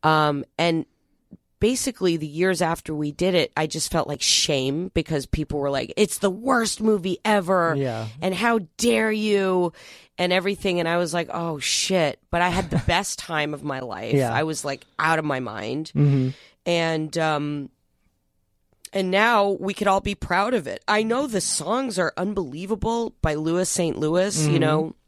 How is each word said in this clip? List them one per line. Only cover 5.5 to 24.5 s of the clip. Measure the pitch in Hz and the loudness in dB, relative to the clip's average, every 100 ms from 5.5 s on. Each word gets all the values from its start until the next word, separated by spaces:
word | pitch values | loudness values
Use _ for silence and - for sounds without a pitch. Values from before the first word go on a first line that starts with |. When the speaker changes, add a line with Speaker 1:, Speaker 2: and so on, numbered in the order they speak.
| 147 | -2
Speaker 1:
were | 139 | -2
like, | 139 123 - | -2 -4 0
"It's | 208 - | 0 2
the | 196 | 0
worst | 190 247 254 220 - | 0 2 2 2 0
movie | 220 208 180 175 | 2 2 0 -2
ever." | 214 208 175 190 165 147 | 2 2 4 2 4 2
Speaker 2:
Yeah. | 131 113 110 120 | 0 -2 -6 -4
Speaker 1:
And | 175 180 | -4 0
"How | 233 233 170 - | 2 0 -2 -2
dare | 233 226 220 | 2 2 2
you?" | 214 214 202 190 185 175 - - - - - | 0 2 2 2 2 0 -4 -20 -20 -20 -4
and | 180 | 0
everything. | 180 185 202 196 175 | 2 0 -2 -2 0
And | 165 | 0
I | 170 | 0
was | 175 | 0
like, | 170 165 | -2 -4
"Oh, | 170 170 151 | -4 -4 -4
shit." | - - - 185 151 - _ | -2 -2 0 2 2 -2 _
But | 170 | 0
I | 180 | 2
had | 180 175 | 0 0
the | 156 | 0
Speaker 2:
<laughs> | - | 2
Speaker 1:
best | 170 202 - | 0 0 -8
time | - 160 147 | -4 -4 -2
of | 147 | -4
my | 147 131 | -6 -6
life. | 127 92 110 | -8 -8 0
Speaker 2:
Yeah. | 139 123 | 2 2
Speaker 1:
I | 113 | 0
was, | 160 156 | -2 -4
like, | 147 139 - - | -6 -8 -10 -2
out | 156 160 | 0 0
of | |
my | 151 131 | 0 -4
mind. | 120 107 104 135 156 147 | -4 -8 -6 -6 -4 2
Speaker 2:
Mm-hmm. | 143 139 131 - - _ - | 4 4 0 -4 -18 _ -2
Speaker 1:
And, | 170 165 160 156 170 | 0 0 -2 -4 -2
um, | 160 151 147 147 135 _ _ _ _ _ _ _ _ _ _ _ - | 0 0 -2 -6 -10 _ _ _ _ _ _ _ _ _ _ _ -8
and | 196 190 | -4 0
now | 190 226 226 202 | 2 4 4 2
we | 196 190 | 0 -4
could | 196 202 | -2 2
all | 196 | 2
be | 208 | 0
proud | 202 - 180 208 | -6 -2 0 2
of | 247 135 | 0 -4
it. | 92 - | -8 0
I | 208 | 0
know | 220 240 285 | 2 0 0
the | 208 | -2
songs | - - 156 233 269 185 | -2 -4 -2 -2 -2 -2
are | 170 - | -2 -2
unbelievable | 185 202 151 143 190 214 226 233 233 _ | -4 -4 -6 -8 -6 -2 -2 -2 -4 _
by | 160 | -2
Louis | 151 156 170 180 | 0 0 0 0
Saint | - 165 - | 0 0 0
Louis, | 156 175 196 156 | 0 2 2 2
you | 151 | 2